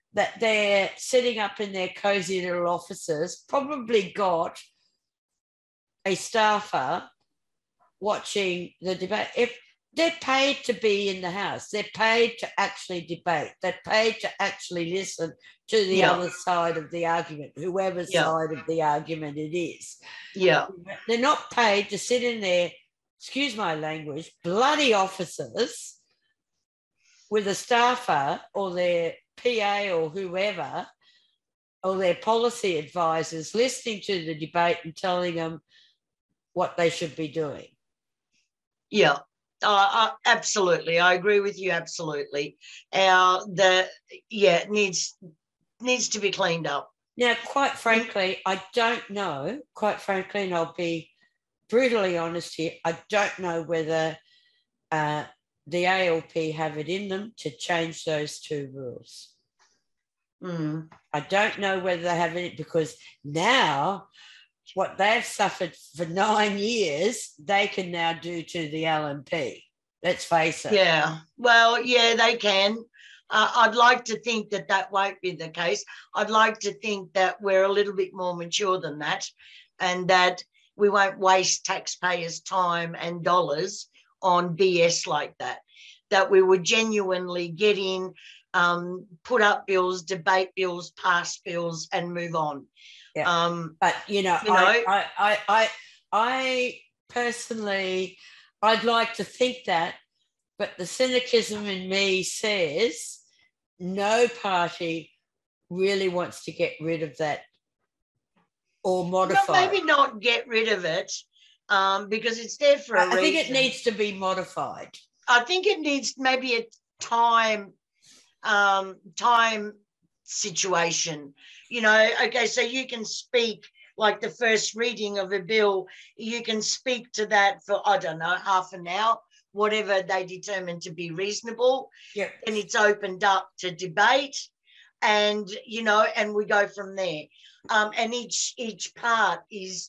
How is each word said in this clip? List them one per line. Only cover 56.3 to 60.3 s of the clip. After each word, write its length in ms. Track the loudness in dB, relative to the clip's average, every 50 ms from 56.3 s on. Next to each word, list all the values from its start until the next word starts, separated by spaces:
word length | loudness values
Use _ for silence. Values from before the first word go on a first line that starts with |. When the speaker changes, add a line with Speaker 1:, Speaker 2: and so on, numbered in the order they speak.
| -6 -4 -4 -4
Speaker 1:
have 260 | -4 -4 -4 -4 -4
it 120 | -6 -6 -6
in 180 | -6 -6 -6
them 260 | -6 -8 -8 -8 -12 -16
to 120 | -10 -10 -10
change 540 | -10 -10 -6 -4 -2 -2 -2 -4 -6 -8 -6
those 380 | -4 -4 -4 -4 -6 -10 -14
two 280 | -10 -8 -8 -8 -8 -10 -12
rules. 560 | -12 -12 -12 -12 -14 -18 -20 -20 -20 -20 -20 _ _ _ _ _ _ _ _ _ _ _ _ _ _ _ _ _ _ _ _